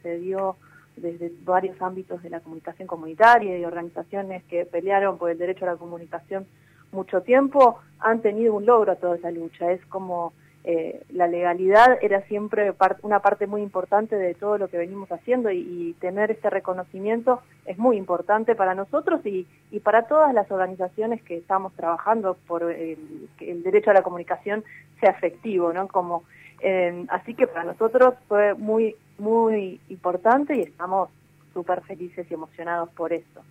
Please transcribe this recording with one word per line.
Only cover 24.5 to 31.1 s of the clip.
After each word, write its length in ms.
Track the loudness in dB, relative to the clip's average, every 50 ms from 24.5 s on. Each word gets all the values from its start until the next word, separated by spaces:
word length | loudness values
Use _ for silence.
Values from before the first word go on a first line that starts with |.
| -6 -6 -8 -10 -18 -20 -20 _ _ _
sea 120 | 2 2
efectivo, 600 | 4 2 0 -4 -4 -6 -6 -4 -2 0 0 0 -2
¿no? 140 | -4 -6
Como, 380 | -2 -2 -2 -2 -2 -4 -6 -8 _ -20 -20 -20 -20 -12 -6
eh, 460 | -2 -2 0 0 0 -2 -2 -6 -6 -6
así 240 | -6 -6 -6 -8 -2
que 120 | 0 0
para 160 | 0 0 -4 -8
nosotros 520 | -8 -2 -2 0 2 4 6 6 6 6 2 _
fue 280 | 0 2 2 4 2 2
muy, 420 | 0 -2 -2 0 0 0 0 -2 -8 _ _ _
muy 640 | -8 -2 0 2 2 2 2 0 0 -4 -6 -10 -14 _ -18
importante 680 | -16 -6 -4 -4 -4 0 4 4 4 4 2 0 -2
y 40 | -2
estamos 480 | -4 -4 -8 -10 -6 -4 -2 -2 -2 -2